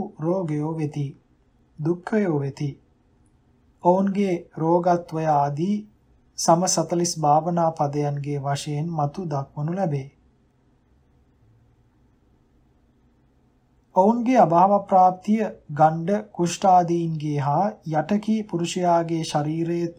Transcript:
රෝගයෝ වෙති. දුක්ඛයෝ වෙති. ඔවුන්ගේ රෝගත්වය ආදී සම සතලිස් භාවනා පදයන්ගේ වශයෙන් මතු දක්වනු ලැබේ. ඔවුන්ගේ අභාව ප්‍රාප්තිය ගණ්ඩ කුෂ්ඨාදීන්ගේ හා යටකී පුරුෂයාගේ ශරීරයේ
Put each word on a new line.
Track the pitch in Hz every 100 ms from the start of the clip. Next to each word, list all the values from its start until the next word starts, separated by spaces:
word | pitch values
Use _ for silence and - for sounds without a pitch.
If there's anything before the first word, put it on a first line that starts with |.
| 196 -
රෝගයෝ | 156 190 170 151 156
වෙති. | 160 151 147 139 - _ _ _ _ _ -
දුක්ඛයෝ | 156 175 - 214 196 151
වෙති. | 139 - 147 131 _ _ _ _ _ _ _ _ _ _
ඔවුන්ගේ | 175 185 196 190 196 170 -
රෝගත්වය | - 160 175 175 175 175 160 160
ආදී | 147 143 143 180 208 - _ _ _ _ -
සම | - 170 180
සතලිස් | - 165 175 175 160
භාවනා | 151 151 160 175 165
පදයන්ගේ | 160 147 147 147 143 139 143
වශයෙන් | 135 143 - 147 165
මතු | 165 143 - 175
දක්වනු | 143 135 - 151
ලැබේ. | 180 185 143 135 _ _ _ _ _ _ _ _ _ _ _ _ _ _ _ _ _ _ _ _ _ _ _ _ _ _ _ _ _ _ _ _ _ _ _ _ _ _ -
ඔවුන්ගේ | 196 240 233 262
අභාව | 165 170 190 202 196
ප්‍රාප්තිය | 190 185 180 - 220 202 - -
ගණ්ඩ | 147 156 165 165 208 214
කුෂ්ඨාදීන්ගේ | - 175 - 196 180 170 170 165 156 151 147
හා | 139 147 202 - -
යටකී | 151 151 202 208 220
පුරුෂයාගේ | 214 170 170 185 175 170 165 165
ශරීරයේ | 160 151 147 160 165 170 170